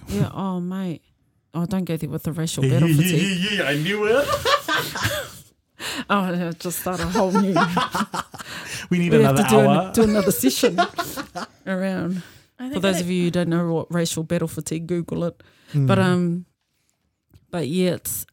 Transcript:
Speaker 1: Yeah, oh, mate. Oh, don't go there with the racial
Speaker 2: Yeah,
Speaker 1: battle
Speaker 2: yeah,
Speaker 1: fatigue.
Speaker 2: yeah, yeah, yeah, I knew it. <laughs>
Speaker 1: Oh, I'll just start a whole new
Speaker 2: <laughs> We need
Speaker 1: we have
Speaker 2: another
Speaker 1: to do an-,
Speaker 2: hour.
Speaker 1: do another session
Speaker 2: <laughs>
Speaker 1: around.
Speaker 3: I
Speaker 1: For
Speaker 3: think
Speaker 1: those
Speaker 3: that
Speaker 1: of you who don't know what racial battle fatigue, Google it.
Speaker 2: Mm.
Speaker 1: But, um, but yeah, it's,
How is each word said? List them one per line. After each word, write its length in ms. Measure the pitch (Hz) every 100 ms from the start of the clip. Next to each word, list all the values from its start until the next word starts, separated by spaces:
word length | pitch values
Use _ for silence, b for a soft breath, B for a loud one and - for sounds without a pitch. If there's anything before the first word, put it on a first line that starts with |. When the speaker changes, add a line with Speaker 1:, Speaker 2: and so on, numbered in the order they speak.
| -
Speaker 1:
Yeah, 220 | 202 -
oh, 280 | 139 190 180
mate. 420 | 180 190 185 156 _ _ _ _ _ 165
Oh, 100 | 170
don't 200 | 190 170
go 120 | 160
there 120 | 147
with 120 | 156
the 80 | 170
racial 320 | 156 160 -
Speaker 2:
Yeah, 100 | 135
Speaker 1:
battle 160 | 127 165
Speaker 2:
yeah, 60 | 147
Speaker 1:
fatigue. 420 | 180 160 196 180
Speaker 2:
yeah, 100 | 196
yeah, 140 | 196
yeah, 60 | 139
I 60 | 147
knew 280 | 165 208 208
it. 220 | 247 392
<laughs> 1040 | 571 - 571 - 311 - - - 202 170 - - _ _ _ B 285 -
Speaker 1:
Oh, 60 | 202
I'll 340 | 185 180 175
just 260 | 170 180 170
start 200 | 180 180
a 40 | 175
whole 240 | 190 190
new 220 | 202 196
Speaker 2:
<laughs> 1400 | 175 190 190 - - - 175 - - - - - - -
We 100 | 180
need 120 | 170
Speaker 1:
we 100 | 156
have 140 | - 135
Speaker 2:
another 80 |
Speaker 1:
to 60 | 208
do 100 | 214
an-, 80 | 208
Speaker 2:
hour. 260 | - 190
Speaker 1:
do 100 | 233
another 280 | 220 214 190
session 480 | 190 269 - 240 180 - - 339 - -
Speaker 2:
<laughs> 420 | 180 214 _ -
Speaker 1:
around. 560 | 190 190 185 175 185 B B B _
Speaker 3:
I 100 | 254
Speaker 1:
For 40 |
Speaker 3:
think 100 | 202
Speaker 1:
those 120 | 196 185
Speaker 3:
that 60 |
Speaker 1:
of 80 | 175
you 140 | 185 175
who 60 |
don't 180 | 175 175
know 220 | 165 170
what 200 | 165 -
racial 300 | 170 170 -
battle 240 | 160 170 160
fatigue, 400 | - - 160 165
Google 380 | 175 165 165 170
it. 180 | - b b b
Speaker 2:
Mm. 140 | 143 135
Speaker 1:
But, 120 | 190
um, 460 | 185 180 175 175 175 _ _ _ _ _ _ _ _ _ _
but 160 | 180 135
yeah, 240 | 180 180 135
it's, 300 | - - -